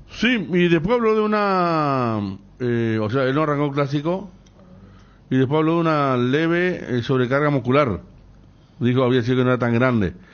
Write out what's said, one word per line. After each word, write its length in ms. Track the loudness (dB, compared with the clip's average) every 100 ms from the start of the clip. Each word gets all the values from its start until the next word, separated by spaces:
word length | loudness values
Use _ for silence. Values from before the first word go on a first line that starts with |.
| -20
Sí, 380 | -4 0 0 0
y 180 | 2 4
después 260 | 2 2 0
habló 180 | 2
de 80 | 2
una, 1000 | 2 0 0 0 0 0 0 0 0 -2 -4 -8 -16 -8
eh, 380 | -2 0 0 0
o 80 | -2
sea, 140 | 0 0
él 100 | 0
no 80 |
arrancó 220 | 0 0 -2
el 80 |
clásico, 580 | -2 -2 -2 -2 -6 -8 -18 -20 -20 -20 -20 -20 -20 -20 -20 -4
y 80 | 0
después 220 | 2 0
habló 160 | 0 0
de 60 |
una 360 | 0 0 0 0
leve, 800 | 0 0 0 0 -2 -4 -6 -6
eh, 60 |
sobrecarga 480 | -2 0 0 0 0
muscular. 500 | 0 0 0 0 -2 -8 -20 -20 -20 -20 -20 -20 -4
Dijo 240 | 0 2
había 180 | 2 2
sido 160 | 2 0
que 60 |
no 80 | 2
era 80 | 0
tan 160 | 0 2
grande. 400 | 2 2 -2 -4 -20